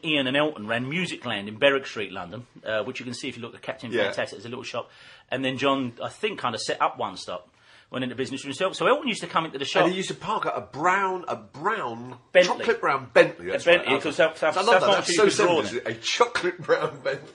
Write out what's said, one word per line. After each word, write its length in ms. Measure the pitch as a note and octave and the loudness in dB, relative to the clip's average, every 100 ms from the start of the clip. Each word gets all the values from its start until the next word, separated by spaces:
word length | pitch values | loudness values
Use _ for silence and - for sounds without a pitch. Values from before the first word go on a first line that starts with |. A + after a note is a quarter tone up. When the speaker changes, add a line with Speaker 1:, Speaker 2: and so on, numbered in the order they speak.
Speaker 1:
Ian 220 | E3 D3+ C3 | -2 0 2
and 100 | C#3 | 2
Elton 300 | D3+ - G#2 | 2 0 -2
ran 220 | A#2 B2+ | -2 -2
Musicland 600 | E3 F3+ - B2 G#2 G2+ | -4 -4 -6 -6 -6 -6
in 80 | A2 | 2
Berwick 300 | C#3 C#3 C3+ | 4 4 -2
Street, 260 | A#2 G2 | -8 -8
London, 340 | F#2 F2+ G#2+ A#2+ - - | -8 -10 -12 -14 -14 -4
uh, 160 | A2 | -2
which 180 | G#2+ C3 | -2 -6
you 40 | B2+ | -10
can 80 | |
see 140 | B2 C3+ | -10 -10
if 80 | A#2 | -10
you 60 | |
look 120 | A#2 | -14
at 80 | - | -14
Captain 280 | - C3 A#2+ | -12 -10 -4
Speaker 2:
Yeah. 140 | A#2 | 0
Speaker 1:
Fantastic. 320 | G2+ G2 A2+ - | 0 -2 -6 -8
It's 80 | A2 | -12
a 40 | |
little 120 | A#2+ | -12
shop. 260 | A2+ A#2+ - - - - - | -10 -10 -10 -14 -20 -20 -8
And 120 | B2+ | -4
then 120 | C3 C3 | -2 0
John, 380 | C#3 C3+ B2 A#2 | 2 2 -2 -6
I 80 | A#2+ | -10
think, 300 | - A3 F#3+ | -6 -6 -4
kinda 180 | B2+ A2 | -4 -4
set 240 | - D3 | -4 0
up 160 | D#3 - | 0 0
One 180 | A2 F2+ | -8 -8
Stop, 320 | - F2 - _ _ - _ | -10 -10 -10 _ _ -20 _
went 120 | B2+ | -8
into 100 | B2+ | -6
business 280 | A#2 B2+ - | -4 -6 -6
for 60 | C#3+ | -8
himself. 280 | B2+ F#3 D#3 | -4 -4 0
So 100 | E3+ | 2
Elton 220 | C#4 D4+ | 2 0
used 140 | G3 | -6
to 40 | E3+ | -2
come 200 | F3+ D#3+ | -2 -2
into 100 | C3+ | -4
the 60 | |
shop. 200 | C3+ F#3+ | -2 2
Speaker 2:
And 80 | F3 | 2
he 40 | F#3 | 2
used 140 | F#3 | -4
to 40 | |
park 300 | D#3 F3+ G#3 | -6 -4 -2
at 80 | D#3 - | -2 -4
a 40 | |
brown, 640 | A2 C3+ E3+ F#3+ G3 F#3 E3 | -6 -2 2 2 2 -2 -6
a 60 | A#2 | -8
brown, 840 | G#2 C3 F3 A3 C3+ A2+ B2 B2+ _ | -10 -6 -4 -2 -4 -8 -12 -16 _
Speaker 1:
Bentley. 260 | F#3 F3+ A#3+ | 4 4 2
Speaker 2:
chocolate 220 | A3 A3 | 0 0
brown 260 | E3+ C3+ B2+ | 2 0 2
Bentley. 340 | F#3 D#3+ - F3 | 6 6 4 -4
Speaker 1:
A 40 | |
Speaker 2:
That's 120 | C#3 | -2
Speaker 1:
Bentley, 300 | E3 F3 - | 4 4 4
Speaker 2:
right. 80 | C3+ | 0
Speaker 1:
'cause 140 | D#3+ C#3+ | 0 2
South, 200 | D#3+ - | 2 2
South, 200 | D#3+ E3 | 0 2
Speaker 2:
I 40 | |
love 60 | G3+ | 6
Speaker 1:
South 140 | F#3 | 6
Speaker 2:
that. 40 | G3+ | 6
Speaker 1:
Molton 40 | F#3+ | 4
Speaker 2:
That's 80 | F3 | 2
Speaker 1:
Street 40 | E3+ | 4
Speaker 2:
so 80 | |
Speaker 1:
was 120 | G#3 - | 4 6
drawn 100 | F3+ | 4
Speaker 2:
simple, 100 | E3 | 4
Speaker 1:
in. 60 | G#2 | 2
Speaker 2:
isn't 200 | A#2 - | -4 -6
it? 40 | A#2 | -6
A 40 | |
chocolate 580 | - - A#3 - F3+ - | -2 2 2 2 -4 -4
brown 400 | D#3 D#3+ D3+ C#3+ | 0 0 0 -4
Bentley. 260 | C#3 C#3 - | -6 -6 -6